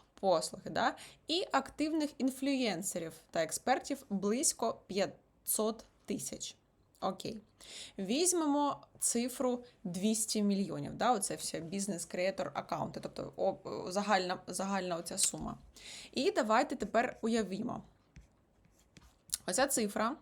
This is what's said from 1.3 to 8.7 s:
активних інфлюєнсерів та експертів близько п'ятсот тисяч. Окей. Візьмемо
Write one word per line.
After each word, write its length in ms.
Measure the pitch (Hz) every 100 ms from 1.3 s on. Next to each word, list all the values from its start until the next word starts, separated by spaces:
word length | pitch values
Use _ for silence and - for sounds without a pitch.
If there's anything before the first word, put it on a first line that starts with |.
| 330 -
активних 580 | 269 - - 302 320 294 -
інфлюєнсерів 960 | 262 262 269 269 240 170 196 175 165 - -
та 120 | 170
експертів 600 | 160 - - 277 - 277 -
близько 680 | 196 202 233 320 - - - -
п'ятсот 1000 | 196 185 - _ _ - - 214 220 - _ -
тисяч. 500 | - - - - - _ _ _ -
Окей. 400 | - 190 - 220 - - - - - -
Візьмемо 840 | 190 262 349 359 311 285 285